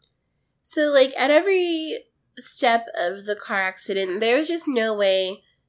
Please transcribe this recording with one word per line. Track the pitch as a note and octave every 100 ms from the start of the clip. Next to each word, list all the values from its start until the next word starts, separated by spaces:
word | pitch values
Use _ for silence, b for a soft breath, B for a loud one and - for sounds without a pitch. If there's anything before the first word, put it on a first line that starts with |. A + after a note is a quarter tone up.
| _ _ _ _ _ _
So, | - -
like, | D4+ C#4 C4+ -
at | C4+
every | D4+ G4 F#4+ F4 E4 D#4 - - _ _ -
step | - - B3 A3+ - -
of | F3+ G3 G3+
the | G#3
car | - G3+
accident, | F#3+ - - G3 F#3+ F#3
there | A3+ B3+
was | D#4
just | E4+ D#4
no | B3 A3
way | G#3 G3 F#3+ F#3 G3 _ _